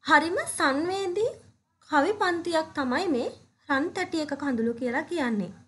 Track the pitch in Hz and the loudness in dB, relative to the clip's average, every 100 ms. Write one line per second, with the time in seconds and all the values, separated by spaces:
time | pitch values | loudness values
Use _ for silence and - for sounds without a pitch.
0 | - 302 320 392 679 - 311 269 339 392 | 6 4 4 -4 -4 0 2 2 0 -2
1 | 392 359 466 622 - _ _ _ _ 302 | -2 0 -2 -4 -20 _ _ _ _ 2
2 | 302 440 370 339 349 320 320 - 262 262 | 2 2 0 0 0 0 0 -4 -2 0
3 | 381 254 - - - _ - 269 330 381 | 0 0 -2 -8 -20 _ -2 0 0 -2
4 | 359 320 294 277 285 240 226 233 254 247 | -4 -2 -4 -4 -2 0 0 0 -2 -2
5 | 311 339 254 214 180 - | -2 -2 0 0 -4 -8